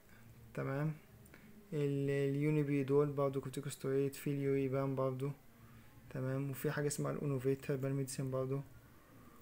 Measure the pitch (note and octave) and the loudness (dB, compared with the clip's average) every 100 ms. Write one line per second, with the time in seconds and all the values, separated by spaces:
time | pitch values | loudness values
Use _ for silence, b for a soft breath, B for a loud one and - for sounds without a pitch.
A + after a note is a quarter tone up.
0 | B B B - - - C3+ C#3 D3+ D3+ | B B B -20 -12 -6 -4 -2 -2 -4
1 | - - B B B - - D#3 C#3+ C#3 | -10 -20 B B B -20 -6 -2 0 2
2 | C#3 C#3 C#3 C#3 D3+ D3+ C#3+ C#3+ C3+ C#3+ | 2 2 2 2 4 4 4 2 4 6
3 | D3 C#3 C#3 C3+ C3 C3+ C#3 - C3+ C3+ | 4 2 0 0 -4 -6 -6 -4 0 2
4 | C#3 C#3 D3 C#3+ C#3 C#3 C3+ C3+ C#3 C3 | 2 0 -2 0 2 2 2 2 0 2
5 | C3+ C3 C#3 C#3 - B B B B B | 0 0 -4 -6 -12 B B B B B
6 | - C3+ C3 C3+ C#3 C3 D3 D3 D3 - | -10 -4 -2 -2 -2 -2 -2 0 -2 0
7 | C#3+ C#3 D3 C3+ C3 C3+ - C#3 C3+ C#3 | -2 -2 0 2 2 2 0 0 0 0
8 | C3 - C3+ C3 C3 C#3 C#3 - B B | -2 -4 -2 0 0 -2 -6 -14 B B
9 | B B B B | B B B B